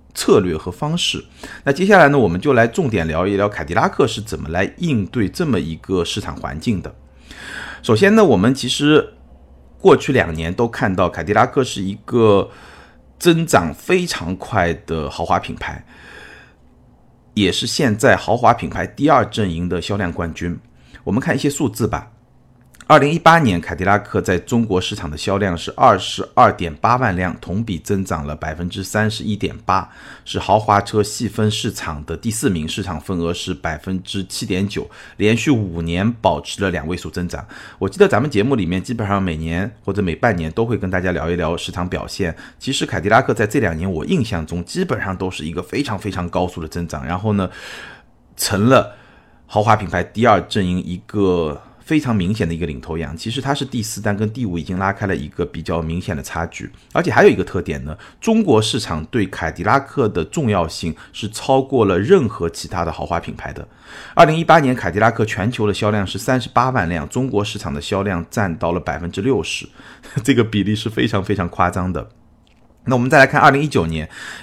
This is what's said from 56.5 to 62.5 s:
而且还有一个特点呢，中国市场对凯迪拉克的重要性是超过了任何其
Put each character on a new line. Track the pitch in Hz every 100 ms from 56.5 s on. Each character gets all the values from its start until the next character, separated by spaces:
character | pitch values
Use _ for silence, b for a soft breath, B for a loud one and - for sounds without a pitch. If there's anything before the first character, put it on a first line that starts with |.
| - 52 b b
而 | -
且 | 175
还 | 107
有 | 202
一 |
个 | 117
特 | 87 95
点 | 82 73 69
呢， | 78 B B
中 | - 226
国 | 208 120
市 | - 131
场 | - - 78
对 | 127 92
凯 | - 80
迪 | 78
拉 | 90 135
克 | 139 - 113
的 | 90 80
重 | - 131
要 | 101 82
性 | - 85 78 B
是 | - 104
超 | 107 - 135
过 | 135 135 101
了 | 90
任 | 110 190 117
何 | -
其 | 85